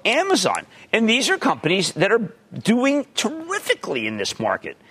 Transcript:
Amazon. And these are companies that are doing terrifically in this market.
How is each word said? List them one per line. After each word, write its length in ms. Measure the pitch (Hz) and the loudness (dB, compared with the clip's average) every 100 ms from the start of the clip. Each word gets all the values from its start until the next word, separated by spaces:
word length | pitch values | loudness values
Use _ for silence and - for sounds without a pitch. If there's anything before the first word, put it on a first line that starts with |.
Amazon. 600 | 202 262 381 320 202 185 - - - | 0 0 2 2 2 -2 -8 -20 -2
And 160 | 220 220 | 2 4
these 200 | 240 269 | 2 2
are 100 | 381 | 0
companies 540 | 285 127 160 190 165 | 0 0 0 0 0
that 180 | - 185 | 0 2
are 220 | 233 202 - _ - | 2 0 -10 _ -8
doing 480 | - 240 269 285 - | 0 2 4 0 -2
terrifically 920 | - 214 320 330 403 - 480 - 135 110 | -4 -4 -4 -6 -8 -2 -4 -2 -4 -4
in 100 | 107 | -4
this 220 | 98 - | -6 -4
market. 360 | 110 95 - - _ | -2 -2 -6 -16 _